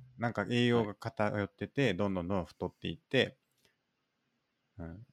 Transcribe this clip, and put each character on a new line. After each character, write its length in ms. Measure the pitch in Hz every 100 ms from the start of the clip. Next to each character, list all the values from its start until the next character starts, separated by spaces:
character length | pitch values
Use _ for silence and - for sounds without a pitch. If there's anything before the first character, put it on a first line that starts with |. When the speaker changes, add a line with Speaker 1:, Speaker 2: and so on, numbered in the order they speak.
| - -
Speaker 1:
な 120 | 117
ん 40 |
か 140 | 107 101
栄 180 | 120 123
養 180 | 120
が 100 | 104
偏 500 | 98 113 - 104 104
っ 80 | 101
て 140 | - 101
て、 200 | - 131
Speaker 2:
は 40 |
い。 60 | 90
Speaker 1:
ど 120 | 101
ん 60 |
ど 80 | 95
ん 60 | 85
ど 60 |
ん 40 | 98
ど 40 |
ん 20 |
太 240 | 82 - 87
っ 40 |
て 160 | - 90
い 40 |
っ 40 | 82
て、 400 | - 131 101 - _ _ _ _ _ _ _ _ _ _ _ _ _ -
う 60 |
ん、 200 | 80 90 123